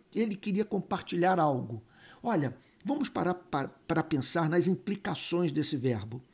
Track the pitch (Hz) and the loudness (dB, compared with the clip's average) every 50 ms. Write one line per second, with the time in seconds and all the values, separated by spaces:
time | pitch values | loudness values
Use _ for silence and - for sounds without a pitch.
0 | - _ - - 226 220 - 185 - 214 190 196 214 214 - 190 185 - 202 180 | -10 _ -2 0 0 0 0 -4 -4 -2 0 0 0 0 -2 -4 -2 -2 -4 -6
1 | - - - 175 170 185 185 175 160 151 139 123 123 110 117 110 - - _ - | -4 -2 0 2 4 4 6 6 4 4 4 2 -2 -4 -6 -10 -12 -14 _ -20
2 | - - - - - 240 226 170 143 123 - - - - _ - - 196 277 302 | -20 -20 -18 -8 -4 -2 0 2 0 0 -2 -6 -14 -20 _ -10 -6 -4 -2 -2
3 | 277 - - - 170 180 180 175 - - - 143 135 - - - _ - 170 156 | -2 -2 -2 -2 0 0 -2 -2 -4 -4 -4 -4 -4 -4 -8 -10 _ -2 0 0
4 | 151 - - 139 131 - - 170 165 156 160 180 160 175 190 - - - 202 196 | 0 0 0 -2 -2 0 0 0 2 2 4 4 4 4 2 0 0 -4 -4 -4
5 | - 202 165 - - - 170 170 180 160 143 151 143 - 156 135 113 131 120 107 | -4 -6 -6 -6 -4 -2 0 0 0 2 0 0 -2 -2 -2 0 0 0 0 0
6 | 101 110 113 127 - - | -4 -8 -10 -12 -14 -16